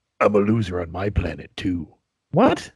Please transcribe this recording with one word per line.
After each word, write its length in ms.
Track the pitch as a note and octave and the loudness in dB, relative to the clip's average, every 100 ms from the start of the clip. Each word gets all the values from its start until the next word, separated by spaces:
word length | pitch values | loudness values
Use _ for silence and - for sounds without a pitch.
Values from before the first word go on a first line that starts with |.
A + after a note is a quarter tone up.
| _ - | _ 0
"I'm 140 | A2 | 2
a 40 | G#2 | 4
loser 420 | G2+ A2+ F#2+ F2 | 2 2 0 -4
on 100 | F2 | -6
my 180 | F2+ G2+ | -6 -4
planet 400 | F#2+ F2+ - - - | -2 -2 -4 -12 -8
too." 320 | G2 F2 D#2 _ _ _ _ | -4 -4 -6 _ _ _ _
What? 380 | D3+ B3 F4 - | 2 4 2 -4